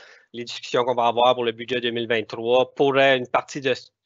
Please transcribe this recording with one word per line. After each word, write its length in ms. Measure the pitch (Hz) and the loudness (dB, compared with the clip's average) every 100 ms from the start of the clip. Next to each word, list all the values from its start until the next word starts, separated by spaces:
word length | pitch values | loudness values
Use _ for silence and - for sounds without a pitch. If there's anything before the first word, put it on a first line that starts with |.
| - - _ | -20 -20 _
les 120 | 117 120 | -14 -12
discussions 400 | - - 127 123 | -12 -4 -2 0
qu'on 100 | 123 | 2
va 120 | 120 | 0
avoir 280 | 113 123 123 | 4 4 4
pour 80 | |
le 80 | 117 | 0
budget 300 | 113 117 127 | -4 -6 -4
deux 100 | 120 | -4
mille 160 | 117 113 | -4 -2
vingt-trois, 680 | 113 104 117 113 127 127 | -2 -4 -6 0 2 2
pourrait, 440 | - 139 135 135 131 | 2 2 4 4 2
une 100 | 123 | 0
partie 320 | 131 - 151 | -4 -4 -6
de 140 | 135 | -4
ce, 160 | 120 - _ | -4 -8 _